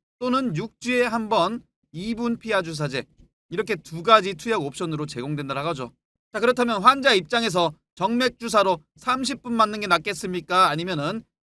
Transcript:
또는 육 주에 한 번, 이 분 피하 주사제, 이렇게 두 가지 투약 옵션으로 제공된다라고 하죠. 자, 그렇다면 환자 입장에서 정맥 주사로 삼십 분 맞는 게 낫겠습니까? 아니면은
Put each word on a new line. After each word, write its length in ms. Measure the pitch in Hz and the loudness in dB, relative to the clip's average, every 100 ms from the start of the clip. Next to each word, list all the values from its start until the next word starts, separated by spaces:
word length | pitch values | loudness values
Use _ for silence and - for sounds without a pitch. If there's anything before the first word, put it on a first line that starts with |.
| _ _ | _ _
또는 380 | 247 262 254 151 | -2 0 0 -4
육 240 | 226 - | -6 -8
주에 240 | 240 247 | -2 0
한 240 | 240 226 214 | 2 0 0
번, 340 | 220 175 233 - _ _ | 2 2 -2 -12 _ _
이 240 | 156 208 226 | -10 -6 -4
분 220 | 240 233 | -2 -2
피하 240 | 226 202 | 0 -2
주사제, 420 | 165 156 147 131 120 _ - _ _ | 0 -4 -4 -4 -8 _ -20 _ _
이렇게 260 | 175 214 190 | -4 -2 -4
두 260 | - 160 | -6 -6
가지 320 | 175 220 190 | 4 4 4
투약 280 | 175 233 220 | -4 -2 -2
옵션으로 440 | 143 - 175 151 147 | -2 -6 -6 -4 -6
제공된다라고 640 | 123 131 151 139 135 156 | -8 -6 -6 -4 -4 -4
하죠. 240 | 156 120 - _ _ _ | -4 -8 -12 _ _ _
자, 60 | 220 | 0
그렇다면 420 | 233 254 240 208 | 2 2 0 4
환자 320 | 214 277 269 | 4 4 4
입장에서 600 | 214 156 233 226 180 165 156 _ - | 4 2 -2 0 0 0 -2 _ -4
정맥 440 | 190 240 254 - | -2 0 -2 -2
주사로 420 | 233 214 190 170 - _ | 0 2 4 0 -4 _
삼십 480 | - 254 262 269 | -4 -2 -2 -6
분 100 | 240 | -4
맞는 280 | 233 214 214 | 0 0 0
게 60 | 208 | 0
낫겠습니까? 840 | 170 208 190 196 180 151 180 180 | 0 0 -6 -4 -6 0 4 4
아니면은 540 | 151 180 160 147 220 - _ | 2 -2 -2 -2 -6 -10 _